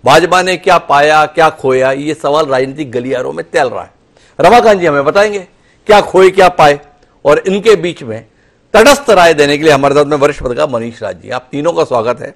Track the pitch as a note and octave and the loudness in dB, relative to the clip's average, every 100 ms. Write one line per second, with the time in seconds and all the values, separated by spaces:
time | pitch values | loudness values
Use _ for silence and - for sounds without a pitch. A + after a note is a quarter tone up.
0 | A#2+ D3+ F3 F3+ F#3 F3+ F#3+ E3+ - C#3+ | 2 2 2 -2 -2 -4 0 0 0 0
1 | D3 D#3 D3+ - D#3 - C3+ C3 C3 C#3 | 2 2 0 0 0 0 -2 0 0 -2
2 | D3 D3+ D3 D3 C3+ C3 C3+ D3 C#3+ A#2+ | -6 -6 -2 -2 0 -2 -4 -8 -8 -8
3 | B2+ B2+ C3 D#3 E3 E3 C3 G2+ F2 _ | -6 -6 -8 -10 -6 -4 -4 -6 -16 _
4 | _ _ _ - D#3+ A#3+ A3+ G3 F3 C#3+ | _ _ _ -2 2 4 4 2 0 0
5 | C#3 F#3+ G#3+ G3+ F3+ _ _ _ - G#3 | 0 0 -2 -4 -14 _ _ _ 2 2
6 | - F#3 F#3+ F#3 F#3 F3+ D3+ C#3+ - _ | 4 2 4 4 2 4 2 2 -8 _
7 | _ _ C#3 D#3 F#3+ G3 G#3+ G3 E3+ - | _ _ 0 0 0 -2 2 0 -2 -8
8 | B2+ G#2+ A2+ _ _ _ _ G#3 A#3+ - | -14 -14 -16 _ _ _ _ 2 4 2
9 | - F#3+ E3+ D3+ C#3+ D3 D#3 C#3 C#3 C#3+ | 2 2 4 2 0 0 0 2 2 0
10 | C#3+ D3 D3 C#3 C3+ A#2+ D3+ A#2+ A#2 A2+ | 0 0 -2 -2 -8 -4 -4 -4 -10 -12
11 | G#2 F2+ G2 B2 _ C#3 D#3 E3 D#3 B2 | -12 -12 -12 -12 _ -6 -4 -4 -4 -2
12 | A2 A#2+ - | -4 -6 -10